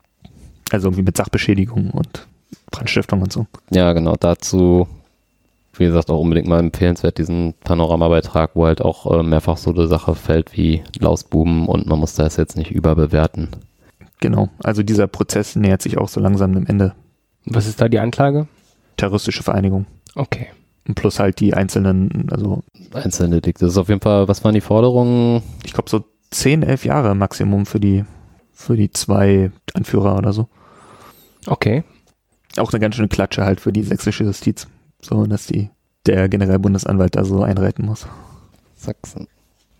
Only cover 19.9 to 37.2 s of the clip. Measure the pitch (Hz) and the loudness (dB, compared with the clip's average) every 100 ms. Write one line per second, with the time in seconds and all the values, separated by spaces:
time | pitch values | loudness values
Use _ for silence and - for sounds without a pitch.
19.9 | - - - 135 - - - _ _ - | -12 -14 -8 -6 -8 -12 -18 _ _ -10
20.9 | 104 104 - 98 - - - 95 107 98 | -4 -2 0 0 2 0 0 0 0 2
21.9 | 92 101 - - 101 101 98 - _ - | 2 0 -2 -4 -4 -4 -4 -8 _ -16
22.9 | - 95 - 87 85 87 - 87 95 90 | -8 -6 -2 0 0 0 0 0 2 0
23.9 | 98 110 101 98 98 110 107 - 107 123 | 0 2 2 2 2 2 2 2 4 4
24.9 | 123 120 120 120 117 - - - - - | 4 2 2 2 0 -2 -14 -10 -8 -2
25.9 | 110 - _ _ - 131 156 143 135 120 | -4 -4 _ _ -2 2 2 2 0 0
26.9 | 139 113 98 98 - 104 101 98 101 101 | 0 2 2 0 -2 0 0 0 0 2
27.9 | 98 101 - - _ _ _ - 113 101 | 2 -2 -10 -20 _ _ _ -2 0 0
28.9 | - - 101 98 98 92 - - - - | -2 0 2 4 4 2 -4 -10 -6 -2
29.9 | 104 98 98 104 104 113 _ _ - - | 0 2 2 0 -2 -4 _ _ -20 -20
30.9 | - - - _ _ - - - 131 - | -20 -20 -20 _ _ -8 -2 0 -2 -4
31.9 | _ _ _ _ _ _ - 117 113 107 | _ _ _ _ _ _ -6 -2 0 0
32.9 | 117 104 - 98 - 98 98 - 101 101 | 0 -2 0 -2 0 0 0 -2 -2 -2
33.9 | 95 110 - 107 - - - - - _ | -2 -2 -2 -2 -2 -4 -6 -8 -20 _
34.9 | _ - 110 104 104 - 104 104 _ _ | _ -4 -2 0 -2 -4 -4 -6 _ _
35.9 | _ - 95 95 101 95 98 98 95 - | _ 0 2 2 0 2 2 2 0 0
36.9 | 98 90 101 | 0 0 0